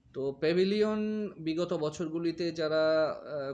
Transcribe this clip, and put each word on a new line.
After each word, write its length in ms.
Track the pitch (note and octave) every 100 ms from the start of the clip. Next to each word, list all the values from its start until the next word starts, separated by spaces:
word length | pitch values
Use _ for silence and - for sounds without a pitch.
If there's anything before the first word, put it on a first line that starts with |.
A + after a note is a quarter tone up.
| _
তো 180 | C3+ C3+
প্যাভিলিয়ন 1000 | C3+ D#3 F3+ F#3+ G#3 G#3+ G#3+ G#3+ G#3+ G#3 -
বিগত 340 | D#3+ D#3+ F3
বছরগুলিতে 800 | E3+ D3+ D3+ D#3+ E3 E3+ E3 E3+
যারা, 520 | E3 D#3 D#3 D#3 D#3
আহ, 480 | D3+ - B2+ D3 C#3